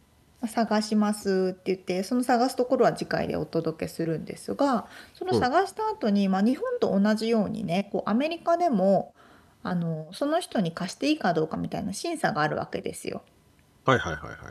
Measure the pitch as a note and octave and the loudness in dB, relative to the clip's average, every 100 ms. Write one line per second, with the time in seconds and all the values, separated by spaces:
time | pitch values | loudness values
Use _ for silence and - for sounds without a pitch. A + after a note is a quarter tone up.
0 | _ _ _ _ A#3 - A3 G#3+ G#3+ G#3+ | _ _ _ _ -6 -2 0 0 2 2
1 | G#3 G#3+ G3 F#3+ F#3 F#3+ - F#3+ - F3+ | 2 0 0 2 0 -2 -2 -4 -2 -4
2 | - B3 B3+ A#3+ B3+ - B3 C4 G3 E3 | 0 0 2 4 2 0 0 4 4 4
3 | - E3 - E3+ D3+ E3 D#3+ D#3+ E3 - | -2 -2 0 -2 -2 -2 -2 -4 -8 -4
4 | E3 D#3 E3+ - - G3+ C#4 A#3 - - | -4 -4 -6 -12 -8 -2 0 0 -2 -16
5 | - - F#4 F#4 B3 D#4 G4 - G#4+ G#4+ | -20 -10 0 2 4 2 0 -2 -4 -2
6 | A3+ G3+ G3 F#3+ G#3 C#4+ B4 B4 - F#3+ | 0 2 2 2 2 2 -2 -2 0 2
7 | G#3 A3 A3 A3+ F#3+ - C#3 F3+ G3 A#3+ | 2 2 2 0 0 -2 -2 -2 0 -4
8 | - G#3+ D4+ E4 - E4+ F4 G#3+ F#3+ F#3+ | 0 0 0 -2 0 2 2 4 4 4
9 | - _ - - - _ - F3+ E3+ D#3 | 2 _ -20 -20 -20 _ -4 -2 -2 -4
10 | D#3 F#3+ C#4+ D#4+ F4+ C4 E3+ E3 F3+ - | -8 -4 0 0 0 -2 -2 -2 -8 -2
11 | C#4+ D4+ F#3+ E3+ D#3+ F3 E3+ - - G3 | 0 2 2 2 0 -2 -4 -4 -6 -6
12 | E4+ D#4+ E3 - D3+ D3+ - - - - | -6 -2 0 2 0 0 -4 -6 -6 -8
13 | - - - _ _ _ _ _ - B2 | -8 -10 -12 _ _ _ _ _ 2 2
14 | F#2 D#2 - - - | 2 -6 -10 -14 -16